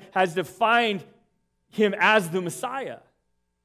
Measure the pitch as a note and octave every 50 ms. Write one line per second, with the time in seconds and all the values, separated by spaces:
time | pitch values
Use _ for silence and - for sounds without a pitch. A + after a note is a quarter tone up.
0 | - - - F#3+ F#3 F#3 D#3 F#3 F3 - - - A3+ A3 A#3 A#3 A#3+ A3 G#3 F#3
1 | C3+ - _ _ _ _ _ _ _ _ _ _ _ _ - - G#3+ G3+ G3 -
2 | F3 G3 G#3+ A3 F#3 E3 D#3+ F#3+ F3+ E3+ - - - A#3+ C4 C#4 B3+ D#3+ A#2 -
3 | _ _ _ _ _ _ _ _ _ _ _ _ _